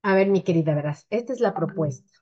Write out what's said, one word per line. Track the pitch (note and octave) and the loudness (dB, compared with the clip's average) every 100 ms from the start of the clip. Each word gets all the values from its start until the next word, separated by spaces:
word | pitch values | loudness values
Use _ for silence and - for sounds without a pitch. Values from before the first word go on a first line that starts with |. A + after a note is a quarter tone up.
| G3+ | 2
A | |
ver, | F#3+ G3 | 4 4
mi | F#3+ | 2
querida, | F#3 E3 D#3 | 2 0 2
verás, | D3 D3 D3 _ | 0 -2 -6 _
esta | A3 A#3+ | -6 -4
es | A#3+ | -2
la | A3 | -2
propuesta. | - D#3+ - D3+ - _ _ | 0 -4 -2 -4 -4 _ _